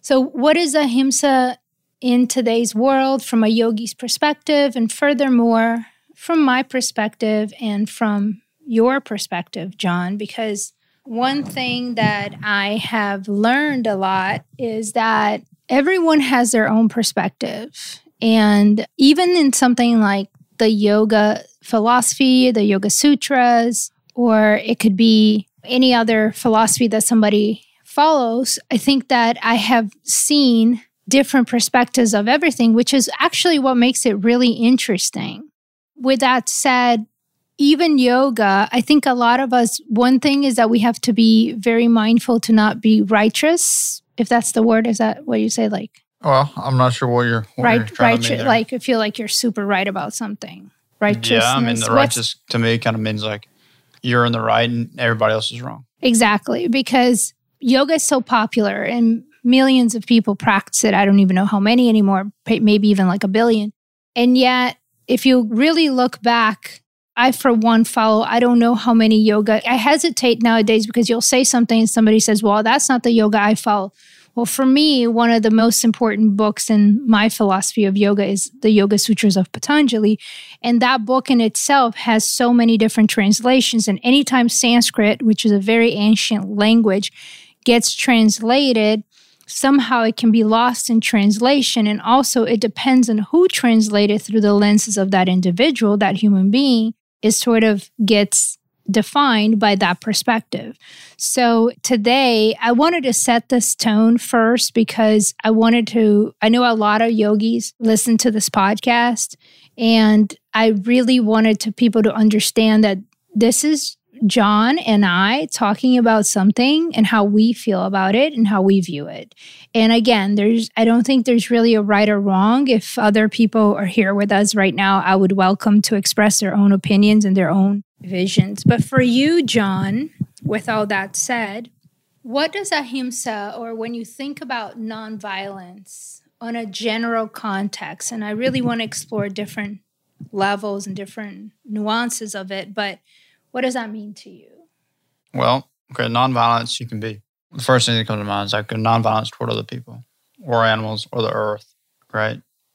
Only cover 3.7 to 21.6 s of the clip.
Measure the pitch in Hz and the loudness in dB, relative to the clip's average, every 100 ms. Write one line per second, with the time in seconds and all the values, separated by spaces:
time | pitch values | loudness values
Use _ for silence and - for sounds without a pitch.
3.7 | 220 233 - 240 - 302 294 - 294 285 | -2 -8 -10 -8 -4 -2 -2 -2 0 0
4.7 | 240 226 - 285 294 277 240 233 226 226 | -2 -6 -2 -2 0 0 2 2 2 0
5.7 | 233 226 _ _ _ - 330 277 247 269 | -2 -8 _ _ _ -4 0 2 0 -2
6.7 | 254 - - 214 - 220 214 214 - 226 | -6 -6 -4 -6 -4 -4 -2 -4 -8 -6
7.7 | 202 214 - 220 208 208 196 _ _ 311 | -4 -6 -4 -4 -2 -4 -6 _ _ -6
8.7 | 226 240 269 - 208 - 175 - 214 185 | 0 0 0 -6 -10 -8 -10 -10 -12 -12
9.7 | - 185 175 180 202 208 - 220 202 - | -8 -4 -4 -4 -8 -10 -8 -8 -8 -10
10.7 | _ _ _ 269 226 254 285 - 269 254 | _ _ _ -12 -4 -4 -4 -8 -8 -6
11.7 | 247 247 226 214 208 202 185 214 202 202 | -6 -6 0 0 0 -6 -10 -6 -4 -2
12.7 | 214 - 226 202 202 196 202 220 269 302 | -6 -6 -4 -4 -6 -6 -2 0 0 -2
13.7 | 262 220 196 190 190 190 220 - - 233 | -4 -4 -2 -2 -2 -4 -6 -10 -10 -8
14.7 | 220 214 240 226 214 208 214 - _ - | -6 -6 -4 -2 0 -2 -4 -10 _ -4
15.7 | 262 294 370 330 302 262 254 240 233 220 | 0 0 0 2 2 2 0 2 0 0
16.7 | 220 226 240 214 - 180 - - - 226 | 2 0 0 -4 -2 -6 -6 -10 -10 -14
17.7 | - - - _ - 226 220 208 208 208 | -18 -18 -20 _ -4 2 4 4 4 4
18.7 | 208 - - 269 302 359 359 285 - 254 | 2 -2 2 4 4 2 2 2 2 2
19.7 | 240 240 233 208 196 196 _ _ - 220 | 2 2 2 2 0 -6 _ _ -2 0
20.7 | 214 208 208 214 220 214 - - _ | 2 2 2 2 2 2 -2 -8 _